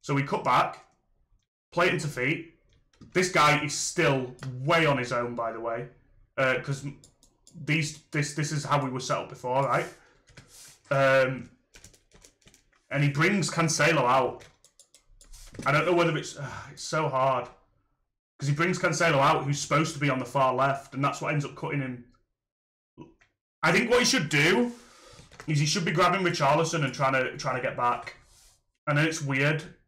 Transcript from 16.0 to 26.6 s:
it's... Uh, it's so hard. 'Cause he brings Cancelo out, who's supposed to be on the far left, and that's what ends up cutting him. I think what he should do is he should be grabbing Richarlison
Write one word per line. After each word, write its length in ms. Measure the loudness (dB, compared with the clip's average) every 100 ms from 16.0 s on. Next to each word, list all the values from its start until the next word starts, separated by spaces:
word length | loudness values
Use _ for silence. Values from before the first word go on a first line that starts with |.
| 2 0
it's... 200 | -6 -10
Uh, 140 | -10 -12 -16
it's 140 | -14
so 240 | -6 -2 -2
hard. 400 | 0 2 0 -4 -14 _ _ _ _ _ _ _ _
'Cause 100 | -4
he 60 |
brings 240 | 0 0 0
Cancelo 400 | -2 0 2 4
out, 260 | 4 2
who's 160 | 0 -4
supposed 340 | 0 0 0
to 40 | 0
be 100 | -2
on 100 | -2
the 60 |
far 300 | -2 0 2
left, 400 | 2 0 0 -6
and 80 | -4
that's 160 | -2 -2
what 120 | -2
ends 120 | -2
up 120 | -4 -6
cutting 240 | -6 -4
him. 240 | -6 -8 -14 _ _ _ _ _ _ _ _ _ -20 _ _ _ _ _
I 100 | 0
think 180 | 2 4
what 80 | 2
he 60 |
should 240 | 4 0 0
do 500 | 2 4 4 2 -2 -20 -20 -20 -20 -20 -18 -2
is 120 | 2
he 80 | 2
should 180 | 0
be 60 | -2
grabbing 300 | 2 2 2
Richarlison 640 | 0 0 2 2